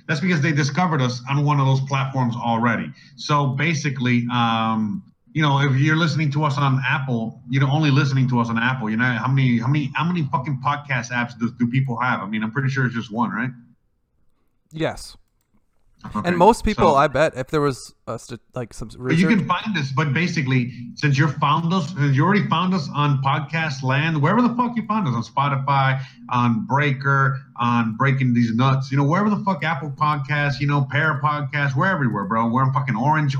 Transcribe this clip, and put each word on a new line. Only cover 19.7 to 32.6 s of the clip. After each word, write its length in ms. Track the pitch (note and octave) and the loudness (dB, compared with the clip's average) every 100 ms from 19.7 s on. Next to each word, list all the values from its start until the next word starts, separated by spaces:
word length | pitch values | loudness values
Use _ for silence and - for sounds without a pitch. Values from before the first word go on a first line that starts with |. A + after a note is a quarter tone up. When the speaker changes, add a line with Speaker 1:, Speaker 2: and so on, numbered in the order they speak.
| F3+ | -4
Speaker 1:
us, 120 | C#3 | -2
but 220 | - D3+ | 0 0
basically, 580 | C3 F3 E3+ C3 B2+ A#2+ - - - | 0 0 0 0 0 0 -6 -14 -2
since 200 | D3 C3+ | 0 2
you 120 | D#3+ | 2
found 440 | - D3 D#3 E3+ | 2 0 2 2
us, 220 | F#3 C#3+ | 0 -2
since 200 | C#3 C#3+ | -2 0
you 80 | C3 | 2
already 240 | E3+ G3+ - | 2 2 2
found 260 | D#3+ F#3 | 0 0
us 160 | F#3 C#3 | -2 -2
on 280 | C#3+ D3 C3+ | -2 0 0
podcast 600 | C#3 D3+ D3+ E3 D#3+ C3 | 0 -2 -2 -4 -4 -4
land, 380 | C3 C#3 D#3+ D#3 | -2 0 0 0
wherever 220 | D3 G#3+ | 2 2
the 120 | B3 | 2
fuck 220 | A#3+ A#3+ A#3 | 0 -2 -2
you 80 | - | -2
found 220 | G#3+ E3 | 0 0
us, 60 | |
on 80 | A2+ | -2
Spotify, 800 | A#2 - C#3+ C3+ C3+ C#3 C3+ C3+ - - - | -4 -2 0 0 0 2 2 0 -4 -14 -4
on 380 | B2 A#2+ A2+ F#2+ | 0 2 2 0
Breaker, 760 | C3+ D3 C3+ C#3 C#3 C3+ C3+ - - | 0 0 0 0 2 2 0 -8 -4
on 400 | A#2+ A#2+ A2+ A2 | 0 0 0 0
Breaking 380 | C3+ C3+ B2+ | 0 2 2
These 180 | A#2+ A#2 | 2 2
Nuts, 360 | A2+ C3+ C3+ - | 2 2 2 0
you 80 | C#3 | 0
know, 60 | |
wherever 260 | C#3+ F3+ G#3+ | 2 2 2
the 120 | G#3 | 0
fuck, 200 | G3 E3 | 0 -2
Apple 260 | D#3 E3 D#3 | -2 -4 -6
Podcasts, 680 | C3+ D3+ D3 C3+ D3 C#3+ C3+ | -2 0 0 -2 0 0 0
you 60 | C#3+ | 0
know, 200 | D3 C#3 | 2 0
Pear 280 | C#3+ D#3+ C#3+ | 0 0 0
Podcasts, 500 | D3+ D3 C3+ D3 C#3+ | 0 -2 -4 -2 0
we're 120 | C3+ F#3+ | 2 0
everywhere, 380 | F3+ B2 G#2 F#2+ | 0 0 -2 -2
bro. 220 | A2+ A#2 | 0 0
We're 120 | B2 | 2